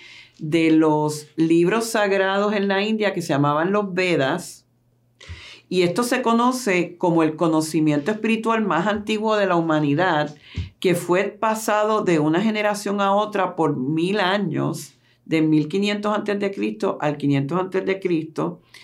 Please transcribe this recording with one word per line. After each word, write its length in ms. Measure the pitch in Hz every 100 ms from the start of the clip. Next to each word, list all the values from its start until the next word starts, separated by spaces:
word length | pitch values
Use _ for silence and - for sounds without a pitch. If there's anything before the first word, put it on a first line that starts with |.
| - - - -
de 320 | 156 165 160
los 580 | 160 160 151 151 151 - -
libros 500 | 160 170 170 220 226
sagrados 680 | 220 202 196 190 196 208
en 140 | 214 196
la 140 | 190
India 300 | 208 220 202
que 100 | 196
se 60 | 156
llamaban 420 | 143 143 147 170
los 200 | 208 202
Vedas, 720 | 175 185 160 131 175 - - _ _ _ _ _ _ - - - - _
y 120 | 180
esto 200 | 175 175
se 200 | 240 262
conoce 760 | 233 233 247 254 208 180 170 -
como 260 | 180 165
el 140 | 156 156
conocimiento 760 | 170 156 156 165 156 147 190
espiritual 540 | 220 226 220 226 226
más 220 | 208 160 208
antiguo 500 | 214 208 214 220 214
de 100 | 190
la 100 | 175
humanidad, 800 | 165 151 147 143 185 151 147 - - - - -
que 140 | 190
fue 300 | 170 - 180
pasado 800 | 202 - 220 220 226 214 214 214
de 160 | 180 165
una 220 | 151 165
generación 640 | 220 214 208 208 202 202
a 120 | 196
otra 400 | 202 208 202 180
por 220 | - 156 143
mil 420 | 127 160 175 208
años, 720 | 180 202 180 139 143 - - _ _ _ -
de 160 | 160
mil 260 | 156 151 151
quinientos 480 | 196 208 208 208 208
antes 240 | 208 202
de 100 | 202
Cristo 440 | 196 214 214 190 -
al 160 | 151 143
quinientos 420 | 143 139 139 175
antes 240 | 190 190
de 160 | 190 190
Cristo, 640 | 180 160 160 - 165 175 _ -